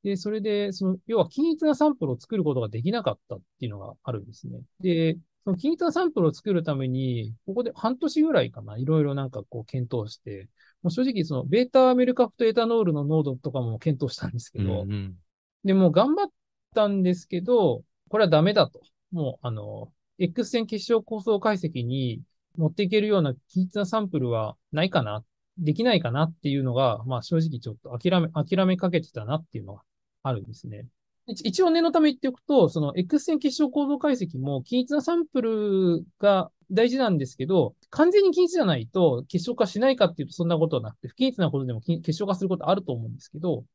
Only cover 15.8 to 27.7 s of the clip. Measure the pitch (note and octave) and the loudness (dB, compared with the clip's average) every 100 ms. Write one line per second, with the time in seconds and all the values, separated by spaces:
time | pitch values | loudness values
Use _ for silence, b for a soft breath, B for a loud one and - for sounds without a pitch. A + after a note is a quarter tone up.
15.8 | F#3 D#3 B3+ E4+ G4+ _ _ _ _ - | 6 4 2 2 -2 _ _ _ _ 0
16.8 | G#3 G3 F3+ F3+ - F3 F#3 B3 F3 A2+ | 0 2 0 0 -4 -6 2 4 4 0
17.8 | - _ _ - G3+ D#3 E3+ G#3 D3 - | -8 _ _ 2 6 6 6 4 2 -2
18.8 | _ _ _ F3 C#3 - B2 A2 G#2 G#2+ | _ _ _ -4 -4 -4 -8 -8 -10 -12
19.8 | A2+ _ _ - F3+ F3 A3+ A#3 A3+ G#3+ | -14 _ _ -4 -2 -2 -2 -2 -2 -6
20.8 | - A#3 A3 A3 G3 G3+ G#3+ G3+ E3+ C#3 | 0 0 0 -6 0 0 2 0 -2 -4
21.8 | A#2+ C3+ B2+ A2 - _ _ - D#3 D#3+ | -4 -2 -4 -6 -12 _ _ -2 -2 0
22.8 | F#3+ G#3+ G#3+ G3+ D3 B2+ _ F#3 F#3 G#3 | 0 2 2 2 2 -2 _ -4 -2 -2
23.8 | F#3+ A3 G3+ E3 B2 A2+ G#2+ - _ D3 | -2 -2 -2 -2 -2 -2 -4 -8 _ -2
24.8 | F#3 F3+ A2 G#2+ - _ _ - D3+ D3+ | 0 0 -2 -6 -12 _ _ -4 -2 0
25.8 | A#3+ G3+ A#2 C3 D#3+ E3 D3 C#3 C3 B2 | 2 2 0 0 -2 -2 -2 -2 0 2
26.8 | C3+ G#2+ A#2+ B2+ - E3 E3 B2+ A#2 | 2 0 -4 -6 -2 0 0 -4 -10